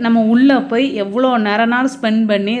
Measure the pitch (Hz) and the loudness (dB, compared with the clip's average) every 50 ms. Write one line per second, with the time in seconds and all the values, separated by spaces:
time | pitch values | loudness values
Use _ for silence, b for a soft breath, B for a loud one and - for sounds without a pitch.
0 | 233 233 233 226 220 220 233 240 262 277 277 254 - - 233 233 269 269 - 214 | -2 0 2 2 2 2 4 4 4 4 4 2 0 -2 -2 -2 -2 -2 -2 -4
1 | 196 196 202 247 262 262 247 233 214 208 202 220 233 226 240 247 262 269 269 - | -6 -4 -2 -2 0 0 0 0 0 0 0 0 0 0 0 0 -2 -4 -4 -4
2 | - 220 214 220 226 214 208 202 196 202 233 247 | -4 -2 0 0 0 0 0 -2 -2 -4 -4 -4